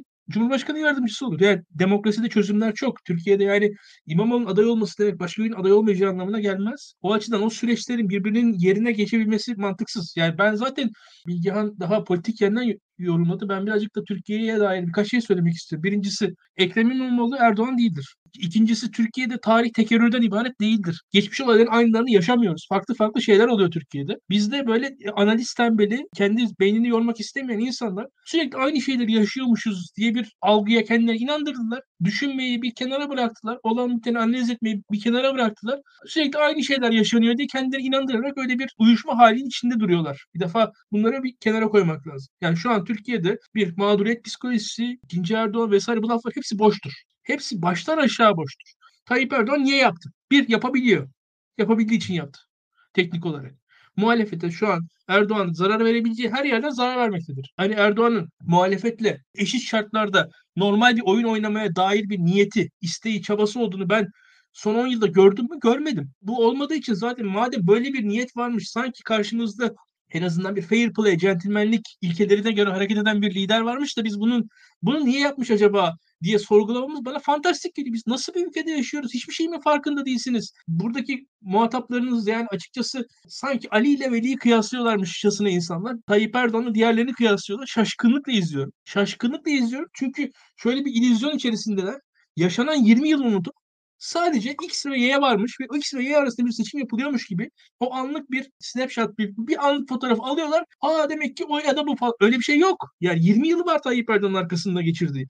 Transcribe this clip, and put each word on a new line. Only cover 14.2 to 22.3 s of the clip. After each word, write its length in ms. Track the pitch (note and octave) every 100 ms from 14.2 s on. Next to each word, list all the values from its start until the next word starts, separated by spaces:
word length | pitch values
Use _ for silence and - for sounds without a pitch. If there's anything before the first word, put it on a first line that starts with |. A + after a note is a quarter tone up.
| - G#3+ A3+ G#3+
dair 280 | G3+ F#3 F3
birkaç 220 | G#3 G#3
şey 120 | A#3+
söylemek 320 | A3 F#3 E3+
istiyorum. 300 | E3+ - D#3
Birincisi, 500 | F#3+ G#3 G3 - F#3+ E3+ _ -
Ekrem 340 | F#3 A3+ A#3
İmamoğlu 440 | C4 B3+ A#3+ A#3 C4+
Erdoğan 380 | A#3 G#3 B3 B3
değildir. 380 | A3+ C#3 C#3 _ _ -
İkincisi, 520 | F3 G#3+ A3+ A3+ A3+
Türkiye'de 460 | - A3+ B3+ B3 B3
tarih 320 | A3 A3+ A#3
tekerrürden 480 | A3+ G#3+ A3+ A#3 B3
ibaret 380 | A3+ G#3 B3 B3+
değildir. 420 | G#3 A3 E3+ E3+ _
Geçmiş 300 | G3 G3+ -
olayların 300 | B3+ A3 A#3
aynılarını 400 | A#3 A#3 A3+ B3+
yaşamıyoruz. 540 | G3 E3+